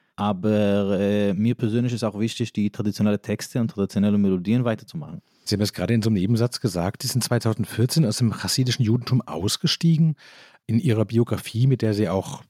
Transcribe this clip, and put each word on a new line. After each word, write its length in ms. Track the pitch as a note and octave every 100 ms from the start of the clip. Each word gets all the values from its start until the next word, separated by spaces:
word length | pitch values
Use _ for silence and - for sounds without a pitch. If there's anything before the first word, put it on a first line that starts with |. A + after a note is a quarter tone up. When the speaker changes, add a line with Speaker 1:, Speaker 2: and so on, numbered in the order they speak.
| _ -
Speaker 1:
Aber, 800 | G#2 F#2 G#2+ G#2+ G2+ G2+ G2 F#2+
äh, 340 | G2+ G#2 G2+
mir 220 | F#2+ A2+ A#2+
persönlich 360 | A2+ A#2 B2
ist 120 | A#2
auch 160 | A2 G#2
wichtig, 320 | A#2 - A#2
die 180 | - G#2
traditionellen 500 | - G#2 - G#2+ G#2
Texte 400 | - G#2 - C3
und 60 | A2+
traditionelle 440 | - G2 G#2 G2+ G2+
Melodien 480 | G2+ F#2 F2+ B2
weiterzumachen. 580 | A#2+ G#2+ - D#2+ D2+ - _ _
Speaker 2:
Sie 120 | - G2+
haben 40 |
es 120 | G#2
gerade 200 | - F2+
in 100 | A#2
so 60 | A2
einem 60 |
Nebensatz 460 | G#2 G2 A2+ A#2+ -
gesagt, 420 | A2 F2 F2 -
Sie 60 | B2+
sind 160 | B2+
zweitausendvierzehn 800 | - A#2+ A2+ A2 G2+ - B2 D#3+ A2+
aus 120 | -
dem 140 | A#2
chassidischen 520 | F2+ F#2+ - B2+ A#2
Judentum 380 | G#2+ A#2+ A#2+ B2+
ausgestiegen. 920 | - D#2 G2+ - E3 - E3+ D#3+ D#3+ C#3+ - - - _ -
In 120 | A2+
Ihrer 260 | D3+ A2
Biografie, 640 | G#2 A2+ A#2+ F#2+ - A2 C3+
mit 160 | B2+
der 100 | A2
Sie 160 | G#2 F#2
auch 340 | F#2+ - -